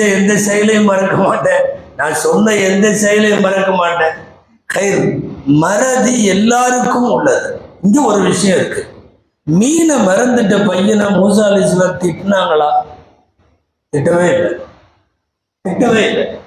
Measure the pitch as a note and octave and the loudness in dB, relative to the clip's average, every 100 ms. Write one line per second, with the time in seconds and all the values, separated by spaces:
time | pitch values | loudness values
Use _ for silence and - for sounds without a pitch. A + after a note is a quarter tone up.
0 | G#3 G3 G3 G#3 G3+ G#3 G#3+ G#3+ G#3 F#3+ | 2 2 2 0 0 0 2 2 2 2
1 | F#3+ F#3+ F#3+ A3 F#3 F3+ F3+ - - - | 0 0 0 0 0 0 -2 -4 -14 -6
2 | D3 D3+ D#3 F#3 G#3+ G#3 F#3+ G3 G#3+ G#3 | -4 -2 0 2 2 2 0 2 2 2
3 | G#3 G#3 G#3+ G3+ F#3+ F#3+ F#3+ F#3 E3+ E3+ | 0 2 2 2 0 0 -2 0 -2 0
4 | D#3+ - - - _ _ - E3+ G3 D#3+ | -2 -4 -18 -20 _ _ -8 -4 -2 -2
5 | - - - - C#3 D3 E3 G#3+ C4 B3+ | -2 -4 -8 -8 0 2 2 0 0 0
6 | A#3+ B3+ G3+ F#3 A3 A#3+ B3 B3 B3 B3 | 0 2 2 2 2 2 2 0 0 0
7 | A#3+ - C3+ A#2 - - - - G3 C#4+ | 0 0 0 -2 -4 -12 -16 -4 0 2
8 | B3 G3+ F3+ F3 G3 E3 - - - - | 2 0 0 0 0 0 -2 -8 -12 -18
9 | - _ _ _ D3+ E3+ B3+ E4 D#4+ C4+ | -20 _ _ _ -2 0 2 2 2 2
10 | F#3+ F#3+ B3 A#3+ G3+ G3+ G3+ F#3 G3+ G#3+ | 2 2 2 0 0 0 0 0 0 0
11 | G3+ F#3 G3+ G3+ G#3 G3+ F3+ F3+ F3+ - | 0 2 2 2 2 2 2 0 0 -2
12 | F3 D#3+ F#3+ G3 F3 D3+ D3+ - - - | -4 -4 -2 -2 0 0 0 -2 -4 -16
13 | - _ _ _ _ _ _ _ - C#3+ | -20 _ _ _ _ _ _ _ -6 -2
14 | E3 F3 F3 - - - - - _ _ | 0 0 0 0 -2 -6 -14 -20 _ _
15 | _ _ _ _ _ _ F#3+ - A#3 A3 | _ _ _ _ _ _ -8 -2 0 2
16 | E3+ - - - | 0 -2 -6 -10